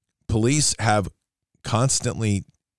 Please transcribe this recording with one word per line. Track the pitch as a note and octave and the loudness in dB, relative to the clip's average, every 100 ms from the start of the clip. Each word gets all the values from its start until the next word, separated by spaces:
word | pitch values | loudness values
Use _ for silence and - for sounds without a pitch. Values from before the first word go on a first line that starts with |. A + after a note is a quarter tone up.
| _ _ - | _ _ -4
police | A2 A#2 D3+ - - | 0 2 2 0 0
have | A2 G#2+ F#2 - _ _ _ _ | 0 2 0 -8 _ _ _ _
constantly | - A2 C3 - B2 - A2 G2 - _ _ | -4 0 0 0 -4 -4 -2 -2 -4 _ _